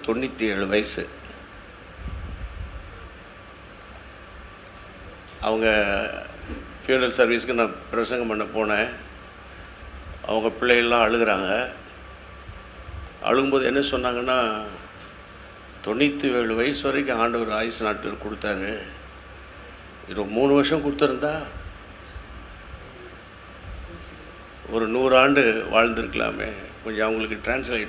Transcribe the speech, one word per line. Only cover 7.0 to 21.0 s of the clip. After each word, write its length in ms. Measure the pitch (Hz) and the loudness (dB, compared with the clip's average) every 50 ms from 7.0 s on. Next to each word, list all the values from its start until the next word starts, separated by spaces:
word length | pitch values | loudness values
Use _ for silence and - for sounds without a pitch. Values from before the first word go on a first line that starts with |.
| 127 123 113 - | 4 4 6 6
சர்வீஸ்க்கு 360 | 123 113 120 117 117 120 127 | 6 6 6 4 2 0 2
நான் 220 | 117 113 104 90 - - - | 2 2 2 0 -4 -8 -4
பிரசங்கம் 380 | - 113 113 107 127 123 120 113 | 0 0 0 2 0 0 0 0
பண்ண 160 | 107 107 110 | 0 -2 -2
போனேன். 460 | 107 110 110 110 107 107 104 110 123 123 - - - - - - - - - - - - - - - - - - - - - - - - - - | -2 0 0 2 4 4 2 2 0 -2 -8 -12 -14 -16 -18 -18 -18 -18 -18 -18 -18 -16 -16 -16 -16 -16 -16 -16 -14 -14 -14 -14 -14 -14 -10 -4
அவங்க 260 | - 107 110 110 113 - - | 0 0 2 2 2 0 2
பிள்ளைகள்லாம் 420 | - 123 123 120 117 117 120 120 113 | 4 6 6 6 8 6 6 6 6
அழுகுறாங்க. 680 | 107 117 117 113 107 101 95 98 92 101 113 123 127 - - - - - - - - - - - - - - - - - - - - - - - - - - - - - - - | 6 6 4 4 4 4 2 2 2 0 0 0 -2 -6 -10 -14 -16 -16 -16 -16 -16 -16 -18 -18 -18 -18 -16 -16 -16 -16 -16 -16 -16 -16 -16 -14 -12 -12 -12 -12 -14 -12 -4 0
அழுகும்போது 400 | - 113 131 135 135 135 135 127 | 4 4 4 4 4 4 4 4
என்ன 160 | 131 127 139 | 4 2 2
சொன்னாங்கன்னா, 840 | 139 139 135 123 123 123 123 120 123 131 127 127 120 110 107 107 107 107 98 - - - - - - - - - - - - - - - - - - - - - - | 2 2 0 0 0 0 0 0 0 2 2 4 4 2 0 -2 -4 -8 -10 -12 -14 -16 -16 -16 -18 -18 -18 -18 -18 -18 -18 -18 -18 -18 -18 -18 -18 -18 -16 -8 -4
"தொண்ணூத்தி 460 | 98 110 120 147 147 143 143 - 139 | -4 2 2 2 2 2 0 0 2
ஏழு 240 | 123 123 120 113 110 | 2 2 2 2 2
வயசு 260 | 113 120 135 143 - | 2 2 2 0 0
வரைக்கும் 380 | - 139 135 143 143 135 123 113 | 0 0 0 2 0 0 2 2
ஆண்டவர் 320 | 113 120 120 117 113 110 | 2 2 2 2 0 0
ஆயுசு 320 | 107 107 113 117 113 - 113 | 0 0 0 0 -2 -2 0
நாட்கள் 280 | 107 104 - - 110 | 0 0 -2 -4 -6
கொடுத்தாரு, 680 | 101 - - 107 107 101 - 104 101 92 95 101 110 107 - - - - - - - - - - - - - - - - - - - - - - - - - - | -6 -6 -6 -8 -6 -4 -2 -2 -2 -2 -2 -4 -6 -6 -8 -12 -14 -16 -16 -18 -18 -18 -18 -18 -18 -18 -18 -18 -18 -18 -18 -18 -18 -18 -18 -18 -18 -16 -14 -8
இது 140 | 92 104 104 | -4 -4 -2
மூணு 300 | 98 107 113 135 139 139 | 0 2 4 6 8 8
வருஷம் 320 | 143 139 143 156 156 143 | 8 8 6 4 2 2
கொடுத்துருந்தா 520 | 143 139 - | 0 2 4